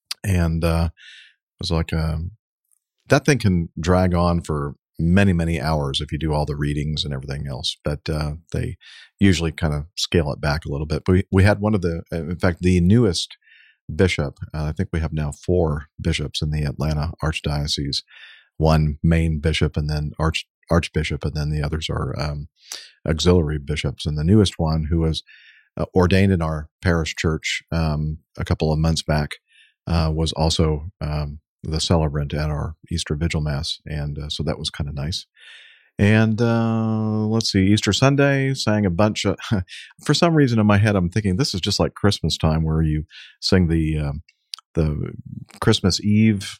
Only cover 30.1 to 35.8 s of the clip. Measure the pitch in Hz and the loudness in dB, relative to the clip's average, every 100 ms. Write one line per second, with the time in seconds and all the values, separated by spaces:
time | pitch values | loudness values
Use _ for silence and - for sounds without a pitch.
30.1 | 78 80 - 80 - 80 73 85 - 76 | 0 -2 0 0 2 0 0 -6 -8 -6
31.1 | 76 73 73 _ _ - 78 - 85 78 | -4 -6 -10 _ _ -6 -4 2 2 2
32.1 | 73 71 76 76 73 78 - - 85 - | -2 -4 -2 -2 -2 -6 -8 -8 -6 -4
33.1 | 76 82 80 76 69 78 - - 76 73 | -2 -2 0 -2 -2 -4 -8 -8 -6 -6
34.1 | 73 76 - 76 - 78 - 71 71 73 | -8 -8 -6 -6 -6 -8 -8 -8 -6 -6
35.1 | 92 - _ - - - - | -8 -12 _ -20 -20 -20 -20